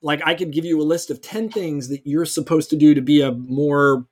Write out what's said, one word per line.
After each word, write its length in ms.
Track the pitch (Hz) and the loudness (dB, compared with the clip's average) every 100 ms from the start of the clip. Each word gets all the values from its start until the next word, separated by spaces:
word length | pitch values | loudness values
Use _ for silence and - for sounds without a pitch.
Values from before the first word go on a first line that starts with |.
like, 180 | 156 147 156 | -4 -2 -2
I 80 | |
could 160 | 170 165 | -2 -4
give 140 | 147 | -4
you 160 | 165 160 | -2 -2
a 40 | |
list 260 | 151 165 - | 0 -2 -4
of 120 | 139 | -10
ten 260 | - 214 220 | -10 -8 -6
things 400 | 220 175 147 127 | -6 -6 -6 -6
that 180 | 139 143 | -10 -4
you're 200 | 147 165 | -4 -2
supposed 440 | - 147 160 151 | -6 -2 -2 0
to 60 | 156 | 4
do 160 | 151 | 6
to 60 | 143 | 6
be 220 | 131 147 | 4 2
a 100 | 139 | 4
more 760 | 123 127 135 147 143 143 135 127 | -2 -6 -2 0 4 4 2 -2